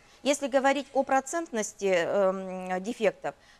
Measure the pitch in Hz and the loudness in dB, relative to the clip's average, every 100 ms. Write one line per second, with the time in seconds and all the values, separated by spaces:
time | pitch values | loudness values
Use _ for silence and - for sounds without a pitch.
0 | _ - 247 285 277 262 269 277 254 262 | _ -6 -2 0 2 2 2 2 -2 -2
1 | 277 269 262 339 339 226 208 - 196 180 | 2 0 0 -6 -4 -6 -6 -2 0 2
2 | 156 185 190 190 190 185 185 185 190 254 | 2 2 2 0 -6 -10 -6 -6 -4 0
3 | 208 - 151 - _ - | 0 0 -8 -10 _ -20